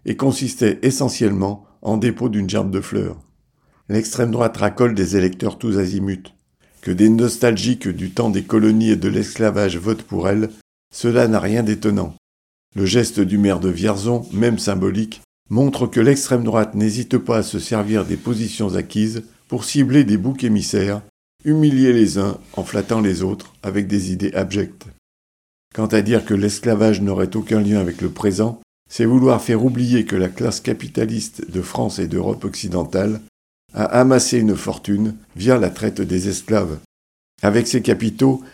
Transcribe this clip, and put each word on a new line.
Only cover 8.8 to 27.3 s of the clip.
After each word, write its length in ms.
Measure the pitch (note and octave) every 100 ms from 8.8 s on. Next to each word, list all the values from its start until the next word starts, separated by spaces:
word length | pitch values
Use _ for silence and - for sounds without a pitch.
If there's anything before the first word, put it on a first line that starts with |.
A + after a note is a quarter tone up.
| A2+
et 60 | G#2
de 120 | G2
l'esclavage 720 | G#2 G#2 - A2 G2+ G2 F2
votent 240 | F#2+ A2
pour 260 | - F#2+ F2+
elle, 220 | G2+ A2 - _ _ _
cela 360 | - A#2+ A#2+ A#2
n'a 120 | G#2+
rien 220 | F#2+ A2
d'étonnant. 540 | A2 G#2+ G#2+ G2+ E2+ D#2+ _ _ _ _ _ -
Le 120 | F#2+
geste 320 | A2+ A2+ -
du 180 | F#2+ G2+
maire 220 | G2+ F2+
de 100 | F#2
Vierzon, 560 | E2+ G2 G2+ G#2+ A#2+ -
même 240 | F#2+ A#2 A2+
symbolique, 640 | - F#2+ F#2+ F#2+ A2 - _ _ -
montre 340 | A2 C#3 C3+ B2
que 140 | B2+
l'extrême 440 | A#2 C3+ - B2
droite 300 | A2+ A2+ G#2+
n'hésite 460 | G#2 G#2+ G#2+ A#2+ B2
pas 180 | - A#2
à 60 |
se 160 | F#2+ G2
servir 440 | - A2 G2+ A2
des 140 | F#2 G2+
positions 560 | - A2+ A2 - G#2
acquises 480 | F#2 F2+ G#2+ G#2+ A2 A2 _ -
pour 160 | B2
cibler 400 | - D3 B2+ C#3+
des 140 | B2 G#2
boucs 260 | A2 C3+
émissaires, 600 | A#2+ G#2+ - G#2+ G2+ G#2 - _ _ _ D3
humilier 460 | D#3 D3+ C3+ C3
les 260 | A#2+ G#2 F2+
uns 200 | G2 - -
en 100 | -
flattant 380 | F2+ G#2+ G2 A2+
les 200 | G#2 F2
autres 300 | F#2 G#2 - _
avec 220 | G2+ G2+ G2
des 280 | G2+ F#2+
idées 180 | F#2 G2
abjectes. 520 | - F#2 G2 F#2+ - - - _ _ _ _ _ _ _ -
Quant 120 | A2
à 140 | G#2+
dire 220 | G2+ A#2
que 100 | -
l'esclavage 680 | G#2 G#2 G2+ A#2+ G#2+ A2 G2
n'aurait 340 | G2+ F#2+ F#2+